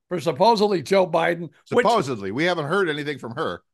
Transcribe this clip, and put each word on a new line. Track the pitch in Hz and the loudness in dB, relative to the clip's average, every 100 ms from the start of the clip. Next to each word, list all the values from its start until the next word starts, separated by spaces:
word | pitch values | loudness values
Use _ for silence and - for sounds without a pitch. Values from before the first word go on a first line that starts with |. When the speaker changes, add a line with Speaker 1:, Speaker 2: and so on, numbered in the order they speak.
| _ | _
Speaker 1:
for | 180 | -4
supposedly | 160 139 214 220 208 185 | -4 4 4 4 2 0
Joe | 123 190 180 | 2 2 2
Biden. | 165 165 170 170 _ _ | 0 0 -2 -8 _ _
Which | 233 214 | 2 4
Speaker 2:
Supposedly. | 226 139 113 98 | 2 0 -4 -4
We | 117 | -2
haven't | 175 170 143 | 0 0 -2
heard | 196 175 | -2 0
anything | 151 143 135 | -4 -6 -8
from | 120 117 | -10 -6
her. | 127 85 _ | -6 -6 _